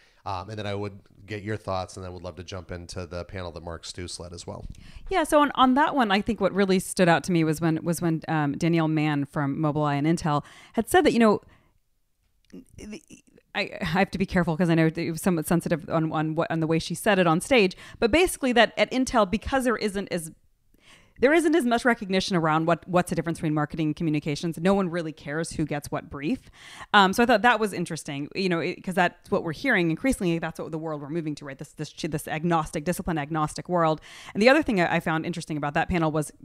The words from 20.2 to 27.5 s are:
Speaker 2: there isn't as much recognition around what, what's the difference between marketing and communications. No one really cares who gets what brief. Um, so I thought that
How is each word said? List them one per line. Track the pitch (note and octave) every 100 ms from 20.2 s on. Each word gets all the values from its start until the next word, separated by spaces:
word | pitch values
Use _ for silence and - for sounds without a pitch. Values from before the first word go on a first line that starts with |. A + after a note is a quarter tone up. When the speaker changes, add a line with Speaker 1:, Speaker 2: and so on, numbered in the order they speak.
| D#3+ - _ _ _ _ _ - _ -
Speaker 2:
there | B3+
isn't | D#4+ D#4+
as | D4+ A#3+
much | A#3
recognition | B3+ A#3 G3 F#3+ - F#3
around | D#3+ D3+ D#3+
what, | E3 -
what's | D#3+ D3+
the | E3
difference | E3 E3
between | D#3+
marketing | D3+ D3 D#3 D#3
and | D3+
communications. | E3+ D3+ D#3+ C#3+ E3+ E3
No | F3
one | G3+ F#3
really | F3 D#3+
cares | D3 D3+ D3+ E3
who | - D3+
gets | D3 -
what | D3 -
brief. | C#3+ C#3+ - - - - - -
Um, | G#3 F#3+
so | G3
I | A#3+
thought | A#3
that | A#3